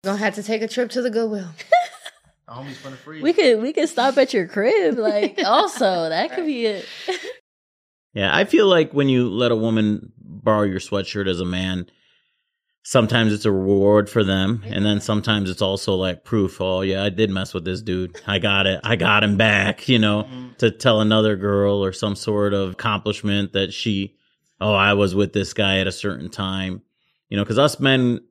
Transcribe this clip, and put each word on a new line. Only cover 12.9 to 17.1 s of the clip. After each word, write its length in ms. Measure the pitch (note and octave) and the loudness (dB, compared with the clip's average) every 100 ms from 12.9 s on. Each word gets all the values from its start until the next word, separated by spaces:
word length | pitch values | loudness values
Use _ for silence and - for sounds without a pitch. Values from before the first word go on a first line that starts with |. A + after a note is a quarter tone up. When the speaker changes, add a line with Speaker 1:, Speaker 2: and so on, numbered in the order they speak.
| C3 A2 A#2+ A2 | 0 2 2 2
Speaker 4:
it's 120 | G#2 A2 | 0 0
a 60 | |
reward 580 | F#2+ F#2+ G2+ G2+ G#2 G#2 | 0 2 4 4 4 2
for 140 | A#2 | 0
them, 380 | G2 F#2+ F#2+ A2+ G#2 | 2 2 0 -2 -4
and 200 | F#2+ G#2 | -2 0
then 120 | G#2 | 0
Speaker 1:
Mm-hmm. 40 | |
Speaker 4:
sometimes 460 | - G#2+ G#2 G#2+ F#2+ | 0 -2 0 -2 -2
it's 120 | F2+ | -2
also, 320 | G2 G2 - F#2 | -2 -2 -2 0
like, 280 | F#2 F2 | -2 -4
proof, 360 | - A2 F#2+ - | -4 0 0 -2
"Oh, 200 | F#2 F#2 | -4 -2
yeah, 220 | F#2+ F#2+ | -2 -2
I 60 | |
did 200 | G2+ | -2